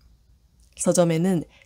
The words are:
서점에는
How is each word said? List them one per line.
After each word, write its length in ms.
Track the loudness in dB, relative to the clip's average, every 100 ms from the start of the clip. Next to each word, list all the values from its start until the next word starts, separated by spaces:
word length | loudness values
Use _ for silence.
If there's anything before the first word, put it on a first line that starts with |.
| _ _ _ _ _ _ _ -8
서점에는 680 | -2 2 2 0 0 -2 -4 -16